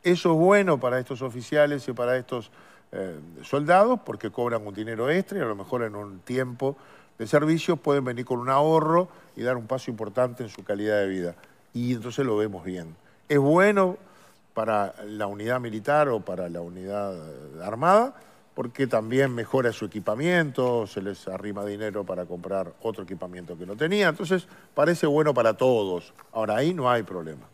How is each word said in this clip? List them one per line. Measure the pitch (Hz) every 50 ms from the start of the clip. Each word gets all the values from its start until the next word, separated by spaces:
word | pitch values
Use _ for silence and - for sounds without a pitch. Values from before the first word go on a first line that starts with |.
Eso | - 175 180 170 - 180
es | 165 160
bueno | 170 185 202 202 196 185 151 123
para | 123 123 123 127
estos | 123 - 135 117
oficiales | 131 127 113 123 117 - 151 151 147 147 147 135 - -
y |
para | 123 120 120 123 127
estos, | 127 123 - 127 120 110 - _ - - - - - _ _
eh, | - 95 95 92 82 76 76 82 85 -
soldados | - - - 143 151 151 175 190 208 233 254 220 -
porque | - 117 104 - 107
cobran | - - 120 120 120 110 104
un | 104 98
dinero | 104 110 113 113 107 117 135
extra | 160 185 190 - 196 196
y |
a | 143
lo | 113 107
mejor | 98 98 - 127 123 117
en | 110 104
un | 104 104 101 98 92
tiempo | _ - 123 127 131 127 123 120 135 135 143 - - - - - _ _ _ -
de | 117
servicio | 104 - 147 151 156 165 160 - - 170
pueden | - - 147 143 143 131
venir | 127 120 120 123
con | - 131 117
un | 123 131
ahorro | 135 139 147 160 160 160 156 156 165 175 185 175 - - - _ _
y | -
dar | 113 123 127
un | 123 113
paso | 110 131 131 - -
importante | 120 107 110 104 98 127 127 123 117 -
en | 123 107
su | - - 92
calidad | - 104 101 104 107 107 104
de | 101
vida. | 95 95 92 87 87 85 - - _ _ _ _ _
Y | _ 123 120 120 127
entonces | 113 110 123 113 - 139
lo | 123 107
vemos | 104 107 107 98 90 82
bien. | 92 90 90 82 80 82 _ _ _ _ _ _ _
Es | 151 143
bueno | 139 143 156 180 196 208 208 196 190 180 - - - - - - - - _ _ _ _ _
para | 110 110 113 110 104 101 95 - - 104
la | 104 107 107 107 98
unidad | 101 101 107 117 123 127
militar | 123 117 107 107 101 143 147 151 151 139
o | 120 107
para | 92 - 92 90 90 87
la | 85 85
unidad | 85 87 87 92 92 95 101 104 101 98 92 85 78 78 73 64 73 71 69 80
armada, | 87 101 110 117 147 175 196 214 240 277 - - - - _ _ _ _ _ -
porque | 120 120 - - 135
también | 120 123 110 110 110 127 131 139 135 123
mejora | 117 110 - - 131 123 117
su | 107 - 113
equipamiento, | 95 - 107 92 107 107 120 151 175 180 175 160 143 123 - 127 123 120 117 107
se | 95 - 104
les | 95 101 95 - - 95
arrima | 92 95 98 104 101 101 101
dinero | 104 101 104 107 107 98 104 98
para | 90 92 90 90
comprar | 85 90 87 85 92 98 95 92 85 - _
otro | - 113 104 107 95
equipamiento | 85 95 85 90 90 90 90 87 80 87
que | 80 90
no | 90 101
tenía. | 110 151 165 202 208 202 170
Entonces, | 151 - 202 156 190 180 - - - - - _ _
parece | - 147 165 175 160 -
bueno | 156 143 151 156 151
para | 135 123 117 113 107
todos. | - 127 127 123 113 101 95 90 87 - - _ - - _
Ahora, | - 113 110 104 104
ahí | 117 139 165 185
no | 170 131 123
hay | 120 117
problema. | 101 90 95 90 80 80 76 67 - -